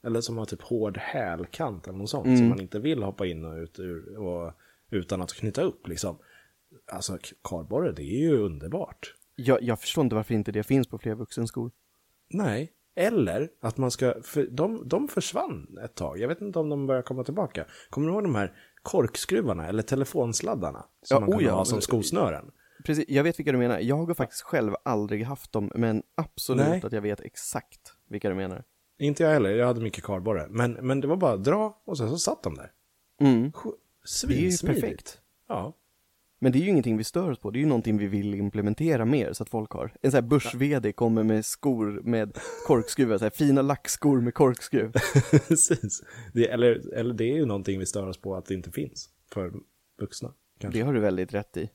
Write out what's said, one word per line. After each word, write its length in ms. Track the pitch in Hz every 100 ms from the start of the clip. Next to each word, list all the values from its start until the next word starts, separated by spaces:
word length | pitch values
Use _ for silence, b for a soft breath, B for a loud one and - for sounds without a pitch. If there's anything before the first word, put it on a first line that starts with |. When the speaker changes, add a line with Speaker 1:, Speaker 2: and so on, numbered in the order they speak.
| 120
Speaker 1:
eller 140 | 117
som 180 | 117 113
har 60 |
typ 180 | 107 101
hård 340 | - 120 107 95
hälkant 880 | - - 104 82 87 - 156 95 90
eller 100 | 95
något 120 | 104
sånt, 160 | 143 123
Speaker 2:
Mm. 120 | 127
Speaker 1:
som 100 | 117
man 120 | 120
inte 180 | 92 107
vill 240 | 135 151
hoppa 240 | 101 98 95
in 180 | 82
och 100 | 80 80
ut 220 | 82 -
ur, 380 | 92 82 - 101
och, 340 | 98 87 85 80 b b b
utan 320 | 104 85 95
att 100 | 90
knyta 300 | - 110 101
upp, 260 | 175 - -
liksom. 300 | 82 98 80 b b b b _ - -
Alltså, 200 | 90 - 90
k-, 180 | - -
karborre, 500 | - 85 80 110 175
det 100 | 78
är 160 | 71 110
ju 160 | 160 139
underbart. 760 | 104 76 78 156 180 - - - _ -
Speaker 2:
Jag, 260 | 123 123
jag 180 | 120 110
förstår 240 | - -
inte 100 | 135 107
varför 180 | 107
inte 180 | 110 101
det 100 | 104
finns 240 | 107 135 123
på 100 | 113
fler 160 | 117
vuxenskor. 560 | 107 120 - 117 - 120 - _ _ _ _ _
Speaker 1:
Nej, 420 | 185 190 107 160 _ _ -
eller 520 | 185 233 104 92 156 _
att 160 | 110 110
man 140 | 131
ska, 240 | - 127 117
för 240 | - 147 135
de, 420 | 127 180 220 -
de 200 | 175 285
försvann 720 | - - - 349 101 71 87
ett 100 | 107
tag. 240 | - 78 78
Jag 100 | 117
vet 120 | 170
inte 180 | 208 175
om 100 | 151
de 180 | 143 135
börjar 160 | 131
komma 220 | 123 131
tillbaka. 400 | 123 165 175 - 78 B B
Kommer 160 | - 156
du 40 |
ihåg 80 | 196
de 120 | 202
här 180 | 117 98 b b b
korkskruvarna 840 | - 190 117 - - 196 165 87 80
eller 140 | 107
telefonsladdarna 1000 | 110 135 135 165 120 113 175 165 82 67 - _
som 120 | -
Speaker 2:
Ja, 60 | 135
Speaker 1:
man 80 | -
kunde 140 | 208
Speaker 2:
oh 40 | 139
ja. 60 |
Speaker 1:
ha 100 | 95
som 160 | 95 113
skosnören? 720 | - 117 - 180 143 73 - _ b b
Speaker 2:
Precis, 200 | - 151 -
jag 160 | 135
vet 140 | 151 165
vilka 140 | 151
du 60 | 127
menar. 200 | 120 104
Jag 160 | 117 143
har 180 | 165
faktiskt 280 | 170 131 -
själv 300 | - 160 110 101
aldrig 400 | - 113 104 107
haft 280 | 117 139 -
dem, 180 | 113 101
men 280 | - 117 110 -
absolut 520 | - 156 - - 131 143
Speaker 1:
Nej. 140 | 180
Speaker 2:
att 80 | 117
jag 100 | 113
vet 180 | 104 104
exakt 600 | - - - 135 - - - _ _
vilka 200 | 104 104
du 60 |
menar. 300 | 95 95 92 - _ _ _
Speaker 1:
Inte 240 | 143 143
jag 80 | 165
heller, 200 | 151 98 110
jag 100 | 120
hade 140 | 117
mycket 240 | 113 -
karborre. 420 | 95 95 95 98 76
Men, 220 | 110 120
men 280 | 117 127 135
det 80 | 135
var 80 | 180
bara 160 | 170
att 120 | 101
dra 380 | 101 196 214 208
och 140 | - 165
sen 100 | 110
så 80 | 165
satt 240 | - 311
de 120 | -
där. 180 | 76 - _ _ _ _ _
Speaker 2:
Mm. 320 | 143 120 131
Speaker 1:
Sj-, 200 | - 226 - _ _ - - -
Speaker 2:
Det 60 |
är 40 | 131
ju 100 | 180
Speaker 1:
svinsmidigt. 300 | 180 - -
Speaker 2:
perfekt. 380 | 220 - - - _ _ _
Speaker 1:
Ja. 280 | 233 110 - _ _ _ _ _ _
Speaker 2:
Men 140 | 135
det 60 | 123
är 20 |
ju 100 | 180
ingenting 260 | 180 120 110
vi 80 |
stör 260 | 110 170 180
oss 80 | 123
på. 120 | 101
Det 80 | 113
är 20 |
ju 60 | 151
någonting 320 | 123 113 107
vi 80 | 101
vill 280 | 101 101
implementera 680 | 101 101 107 104 107 165 139
mer 280 | 113 143 107
så 100 | -
att 60 | 110
folk 220 | 113 107
har. 220 | - 113 -
En 80 | 139
sån 120 | 131
här 60 | 117
börs-V 500 | 143 - 120 139 143
D 140 | 110
kommer 300 | - 117 113
med 220 | 110 110
skor 560 | 110 - 143 123 104 104
med 340 | - 117 107 - B B -
korkskruvar, 520 | 131 110 - 127 104
så 60 |
här 60 | 107
fina 320 | - 143 139
lackskor 580 | 135 143 - - 147 135
med 140 | 120
korkskruv. 580 | - 135 123 - 131 110
Speaker 1:
<laughs> 560 | - - 139 - 151 -
Precis. 540 | 160 - 165 104 - - B 110
Det, 160 | 120 117
eller, 440 | 120 120 113 -
eller 200 | - 117
det 100 | 113
är 100 | 113
ju 120 | 151 139
någonting 320 | 101 95 98
vi 80 | 92
stör 200 | 104 95
oss 140 | 92
på 160 | 98 95
att 100 | -
det 80 |
inte 160 | 95 90
finns 380 | - 143 - - _ _
för 200 | - 90 101 - _ _ _
vuxna, 320 | 104 - - - _ _
kanske. 200 | 101 113
Speaker 2:
Det 40 | 123
har 60 |
du 80 | 131
väldigt 340 | 104 92 92
rätt 220 | 104 104 87
i. 140 | 101